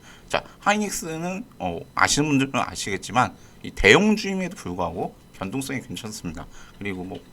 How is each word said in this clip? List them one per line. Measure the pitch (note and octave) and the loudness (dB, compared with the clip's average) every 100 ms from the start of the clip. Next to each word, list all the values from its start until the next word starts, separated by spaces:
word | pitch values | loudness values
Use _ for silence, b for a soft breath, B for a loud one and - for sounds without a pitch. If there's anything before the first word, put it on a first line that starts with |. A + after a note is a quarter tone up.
| B B B | B B B
자, | - - B | -4 -4 B
하이닉스는, | - G#3 G#3 - E3 D#3+ F3 F#3+ B3 - | 0 2 0 -4 -6 -6 -6 -6 -10 -8
어, | F2+ E2+ - - | -6 -6 -6 2
아시는 | F#2 - D3+ | 2 4 4
분들은 | C#3 C3+ B2 | 2 2 0
아시겠지만 | - - - F#2+ - A2 A2+ - b b | -4 -4 -6 -6 -2 0 0 -2 b b
이 | - | -14
대형주임에도 | - G2 C#3+ G#3+ G#3+ G3 F#3+ F3+ - | 4 8 8 8 2 0 -4 -6 -8
불구하고 | F2+ F2+ E2 E2+ F#3 - - | -8 -4 -4 -4 -8 -8 -20
변동성이 | - F#2+ C3+ C3+ B2+ | -10 -6 -6 -6 -8
괜찮습니다. | - - A2 G#2+ F2 D#2+ D#2 B B - | -8 -10 -10 -8 -8 -10 -12 B B -10
그리고 | G2+ F#2 F2+ | -8 -8 -8
뭐 | G#2 - | -12 -12